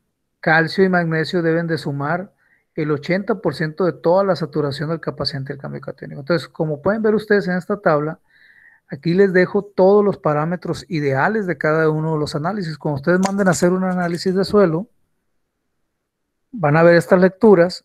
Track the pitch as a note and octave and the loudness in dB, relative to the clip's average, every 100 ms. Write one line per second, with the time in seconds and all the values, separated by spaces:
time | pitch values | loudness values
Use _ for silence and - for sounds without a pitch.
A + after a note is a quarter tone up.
0 | _ _ _ _ - D#3+ D#3+ - F#3+ F3+ | _ _ _ _ 0 2 2 2 2 2
1 | E3 D#3+ D#3 F3+ E3 E3 E3+ D#3+ D#3+ C#3 | 0 -2 -2 -2 0 -2 -2 -4 -4 -6
2 | C#3+ F3 G3+ _ _ _ _ - D3+ C#3+ | -4 -4 -6 _ _ _ _ -8 -4 -4
3 | D3 F#3 G3 G#3 F3 D3 D#3 D3+ F3+ C#3 | -2 -4 -2 -4 -2 -4 -6 -2 -2 0
4 | E3 F#3 G3 F3 D3 D#3 D3 C3+ D3+ E3 | 0 2 2 -2 -4 -4 -4 -4 -6 -6
5 | - C3+ C#3+ C#3 C3+ C#3 C#3+ C#3+ C#3 - | -8 -6 -6 -6 -10 -10 -12 -12 -14 -14
6 | D3+ D3+ C3+ E3+ - - D#3+ C#3+ F#3 A3 | -14 -14 -2 -4 -4 -6 -6 -2 -2 0
7 | G#3+ G#3+ G#3+ G3+ F3 F3+ - G#3 F#3 D3+ | 0 0 2 0 0 -4 -4 -2 0 0
8 | D3+ - _ _ _ _ _ _ _ C3+ | -2 -8 _ _ _ _ _ _ _ -8
9 | E3 F3+ G3+ F3+ F3+ G#3 G3+ - F#3 G#3 | -2 2 4 4 2 -2 -6 2 4 4
10 | G#3 - D#3 D3 D#3+ F3 F3 D3 - E3 | 2 0 -2 -2 -2 -6 -6 -10 -6 -4
11 | C#3+ C3+ E3 A3 F#3 C#3+ D#3 D#3 D#3+ D#3 | -2 0 0 -2 -4 -2 0 2 0 0
12 | D#3+ D#3 C#3+ D3+ D#3+ G#3 E3 D3+ D#3 C#3 | -2 -4 -4 -4 -6 -6 -8 -6 -6 -4
13 | D#3 F3+ F#3+ G3 F#3+ D#3+ F3 F#3 F#3 F3+ | 0 0 0 0 0 2 2 0 -2 -2
14 | F3 E3+ F#3+ F#3 F#3 G#3 F#3 D#3+ A3 _ | -4 -4 -4 -2 0 2 2 0 -6 _
15 | _ _ _ _ _ _ _ _ _ _ | _ _ _ _ _ _ _ _ _ _
16 | _ _ _ _ _ A#3+ D3+ D#3 E3+ E3+ | _ _ _ _ _ -4 2 4 6 6
17 | - F#3 F#3 F#3 A3 F3+ F3 - | 4 4 4 4 6 6 4 0